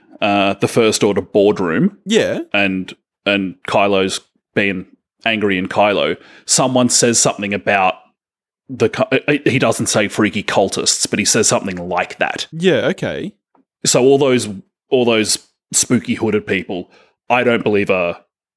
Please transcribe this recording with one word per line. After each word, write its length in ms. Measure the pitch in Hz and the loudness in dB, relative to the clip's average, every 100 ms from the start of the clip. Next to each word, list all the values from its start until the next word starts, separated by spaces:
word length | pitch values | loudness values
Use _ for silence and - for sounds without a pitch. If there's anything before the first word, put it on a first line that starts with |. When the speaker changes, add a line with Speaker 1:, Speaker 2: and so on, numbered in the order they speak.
| _ - | _ -4
Speaker 1:
uh, 360 | 104 101 98 98 | 0 2 0 0
the 120 | 117 | -2
First 360 | - 110 - | 2 2 2
Order 180 | 107 98 | 0 0
boardroom. 800 | 92 110 101 98 90 87 190 - 185 | 0 2 4 2 0 0 0 -2 -2
Speaker 2:
Yeah. 340 | 214 95 147 339 | 0 0 -2 -4
Speaker 1:
And, 420 | 101 101 95 92 - _ _ - | -2 0 -2 -6 -14 _ _ -2
and 280 | 101 92 - - | -2 -2 -8 -4
Kylo's 520 | 113 101 98 95 - _ _ _ - | 0 2 2 0 -4 _ _ _ -2
being 320 | 101 92 - _ _ _ 113 | -2 -2 -8 _ _ _ -2
angry 340 | 110 104 92 | 0 0 0
in 80 | 95 | -2
Kylo, 520 | - 104 95 73 87 - - - | 0 2 2 -2 -4 -10 -16 -4
someone 420 | - 131 127 123 | 0 2 2 2
says 300 | - 120 113 | 2 2 2
something 340 | 135 - 101 | 0 -2 -4
about 400 | 101 113 101 92 - _ _ _ _ _ _ - | -4 -2 0 2 -2 _ _ _ _ _ _ -12
the 220 | 127 113 | -2 -2
cu-, 140 | - 131 | 0 -2
uh, 260 | 135 - 151 147 | -2 0 -2 0
he 140 | 131 | 0
doesn't 280 | 123 - 113 | 0 0 -2
say 200 | 107 104 | 0 -2
freaky 340 | - 107 101 | 0 -2 -2
cultists, 640 | - - 101 - - - - | -4 0 0 0 -2 -2 -2
but 120 | - | -2
he 60 | 98 | 0
says 220 | 117 104 | 2 2
something 300 | 120 95 90 87 | 0 -2 -8 -6
like 300 | 87 90 - | -4 -4 -4
that. 300 | - - - | -4 -4 -10
Speaker 2:
Yeah, 360 | 160 180 131 117 | -2 0 2 0
okay. 480 | 190 113 73 196 - _ _ _ _ - | -4 -6 -6 -8 -12 _ _ _ _ 0
Speaker 1:
So 160 | 131 | 2
all 140 | 127 139 | 4 4
those, 320 | 139 127 104 95 - _ - | 4 2 -2 -10 -16 _ -2
all 160 | 131 120 | 0 2
those 320 | 110 101 - _ _ - | 2 2 -2 _ _ -6
spooky 440 | - - 120 - 113 | -4 0 0 -2 -4
hooded 320 | 110 104 - | -2 -2 -2
people, 420 | 98 82 92 - _ _ _ - | -4 -4 -8 -10 _ _ _ -2
I 140 | 123 | 0
don't 200 | 123 117 | 2 0
believe 280 | 110 101 101 | 2 0 2
are, 320 | 92 87 85 _ _ _ | 0 -2 -6 _ _ _